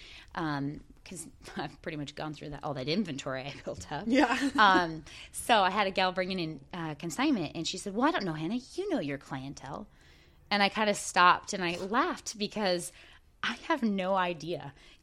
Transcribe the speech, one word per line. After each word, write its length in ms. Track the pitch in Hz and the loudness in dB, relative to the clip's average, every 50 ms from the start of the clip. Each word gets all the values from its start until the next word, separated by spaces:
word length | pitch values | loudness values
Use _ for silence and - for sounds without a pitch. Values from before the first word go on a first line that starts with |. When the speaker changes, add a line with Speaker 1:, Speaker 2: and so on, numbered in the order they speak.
| - - - - - - - | -20 -20 -20 -20 -20 -12 -8
Speaker 1:
Um, 460 | - 170 156 147 143 139 139 147 - - - - - - | -4 -4 -2 -2 -2 -2 -4 -6 -8 -12 -18 -20 -20 -18
'cause 220 | - 190 170 - - - - | -14 -14 -14 -14 -14 -16 -18
<laughs> 160 | - - - 208 | -18 -12 -8 -8
I've 240 | 147 143 - - | -8 -8 -8 -10
pretty 160 | - 180 160 151 | -10 -8 -8 -8
much 160 | 147 135 - | -8 -8 -8
gone 220 | - 151 156 151 | -8 -8 -8 -10
through 140 | 147 147 151 | -10 -12 -12
that, 120 | 143 143 - | -10 -8 -6
all 120 | 147 139 | -6 -6
that 120 | 143 127 135 | -4 -2 0
inventory 540 | 156 196 220 170 143 135 - 143 131 131 | 0 0 0 -2 -4 -6 -6 -6 -6 -6
I 120 | 127 143 135 139 - | -6 -8 -10 -10 -8
built 260 | - - - - - | -10 -10 -8 -8 -8
up. 120 | 151 143 190 | -8 -6 -2
Speaker 2:
Yeah. 320 | 226 233 262 302 233 254 247 269 277 | 2 4 6 6 4 4 2 0 0
<laughs> 40 | - - | 4 6
Speaker 1:
Um, 440 | 220 202 190 185 180 165 160 160 - - - - - - | 8 8 8 6 4 2 -2 -8 -12 -14 -16 -18 -18 -14
so 320 | - - - - 247 214 190 | -12 -4 2 4 6 6 6
I 80 | 180 | 6
had 160 | 185 214 208 190 | 4 2 2 2
a 40 | |
gal 200 | 190 196 185 185 | 2 2 2 2
bringing 280 | 180 185 185 185 190 185 | 2 0 -2 -2 -2 -2
in, 200 | 170 160 156 139 - - | -2 -4 -6 -8 -12 -12
uh, 220 | - 185 165 160 151 | -8 -6 -6 -6 -6
consignment, 600 | 143 - 170 151 - 254 320 285 214 165 143 - | -6 -8 -6 -2 2 2 4 4 2 0 -2 -4
and 120 | 165 160 - | -4 -4 -4
she 120 | - 185 | -4 -6
said, 160 | - 202 185 | -6 -6 -2
"Well, 120 | 208 240 302 | 2 2 2
I 40 | |
don't 140 | 339 330 220 | 2 2 0
know, 80 | 185 156 | -2 -2
Hannah, 260 | 156 160 165 220 247 247 - - | -2 -2 -2 -4 -4 -6 -8 -8
you 120 | - 381 415 | -6 -4 -2
know 80 | 359 262 | 0 0
your 180 | 160 143 143 139 | 0 -2 -4 -6
clientele." 680 | - - - 135 131 139 143 - - 131 151 - 214 - - - - - - - - - _ _ - - | -8 -8 -10 -8 -8 -10 -12 -12 -12 -12 -10 -10 -12 -14 -18 -20 -20 -20 -20 -20 -20 -20 _ _ -6 -2
And 100 | 208 202 | 2 4
I 80 | 202 196 | 4 4
kinda 240 | - 214 220 208 202 | 2 2 2 2 2
stopped 600 | - - - - 190 180 180 170 - - - - | 0 -2 0 6 8 8 8 8 6 2 -6 -6
and 100 | 185 185 | -4 -2
I 140 | 170 170 175 | -2 -4 -4
laughed 600 | 185 196 208 247 311 359 277 - - - - 214 | -4 -2 0 0 0 0 -2 -6 -8 -10 -8 -4
because 540 | 208 202 - 208 214 190 180 175 175 - - - - - - - _ _ _ _ | -4 -4 -2 0 0 2 0 0 -2 -6 -12 -16 -20 -20 -20 -20 _ _ _ _
I 120 | - - 240 - - - | -4 -4 -4 -2 -2 -2
have 120 | 330 285 | 0 2
no 320 | 233 220 202 190 185 185 196 | 2 2 2 2 2 2 2
idea. 580 | 190 180 180 180 156 143 160 175 139 - 143 - - - - - - | 2 2 2 0 -4 -4 -6 -6 -6 -6 -10 -14 -16 -20 -20 -20 -4